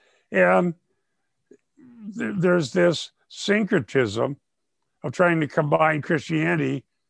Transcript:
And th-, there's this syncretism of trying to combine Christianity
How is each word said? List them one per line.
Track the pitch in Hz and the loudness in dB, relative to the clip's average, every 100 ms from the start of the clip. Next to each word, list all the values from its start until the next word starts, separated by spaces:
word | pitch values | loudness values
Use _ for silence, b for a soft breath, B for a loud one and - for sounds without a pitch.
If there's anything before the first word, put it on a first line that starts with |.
| _ _ _ | _ _ _
And | 190 180 185 180 160 _ _ _ _ _ _ _ - _ _ 254 240 208 208 | 2 4 4 2 -4 _ _ _ _ _ _ _ -20 _ _ -20 -18 -14 -10
th-, | 233 208 | -6 0
there's | 180 175 135 | 2 2 2
this | 180 175 156 - _ _ | 2 2 0 -6 _ _
syncretism | - - 208 208 185 117 135 117 104 123 143 _ _ _ _ _ _ | -8 -2 0 2 -2 0 0 0 0 -4 -6 _ _ _ _ _ _
of | 147 | -6
trying | - 180 165 | 0 2 2
to | 147 | 0
combine | - 147 160 156 156 | -2 0 2 2 0
Christianity | - 165 - 160 160 170 139 135 - _ | -2 -4 -2 -2 -2 -2 -2 -4 -8 _